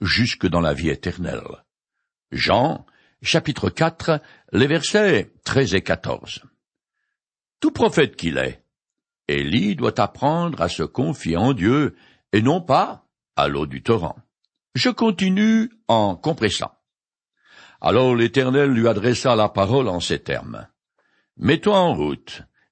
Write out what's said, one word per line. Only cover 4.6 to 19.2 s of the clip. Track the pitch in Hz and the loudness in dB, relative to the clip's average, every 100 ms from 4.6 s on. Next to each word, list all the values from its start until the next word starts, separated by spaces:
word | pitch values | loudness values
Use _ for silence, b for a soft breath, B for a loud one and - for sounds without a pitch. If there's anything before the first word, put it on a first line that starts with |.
| 139 | 2
versets | 160 - 214 208 127 - _ | 2 0 2 4 2 0 _
treize | - 139 123 95 | -2 0 2 0
et | |
quatorze. | - 85 - 65 - - - _ _ _ _ _ _ _ _ _ _ _ | 0 -4 -4 -8 -10 -18 -20 _ _ _ _ _ _ _ _ _ _ _
Tout | 311 | -2
prophète | - 220 160 131 - | 2 0 2 0 0
qu'il | 85 67 | -4 -2
est, | 65 - _ _ _ _ _ _ - | -4 -6 _ _ _ _ _ _ -4
Élie | 71 71 87 190 175 | -2 0 0 -2 -2
doit | 120 - | -2 0
apprendre | 104 - 139 165 170 135 | -2 -2 -2 -2 -4 -4
à | 87 | -4
se | - | -4
confier | 78 - 156 151 - 82 | -6 -4 -4 -4 -4 0
en | 117 | 0
Dieu | 127 92 139 139 - b b b | 2 2 2 0 -6 b b b
et | 104 | 0
non | 113 175 | 2 0
pas | 170 160 220 - _ _ _ - | 2 0 0 -6 _ _ _ -2
à | 71 | -2
l'eau | 71 73 | -2 -6
du | 67 | -6
torrent. | - 113 78 - _ _ _ _ _ | -2 -2 -2 -10 _ _ _ _ _
Je | 123 254 | -4 -2
continue | - 226 175 190 190 220 220 226 - - | 0 0 0 0 2 2 2 0 -6 0
en | 113 104 87 | 2 2 -2
compressant. | - 170 107 - - _ _ _ _ _ _ _ b b b b | -4 -2 -2 -2 -6 _ _ _ _ _ _ _ b b b b
Alors | 156 - 131 120 | 0 4 4 4
l'Éternel | 117 135 127 135 143 | 2 2 2 2 2
lui | 120 113 | 2 2
adressa | 101 110 123 | 2 0 0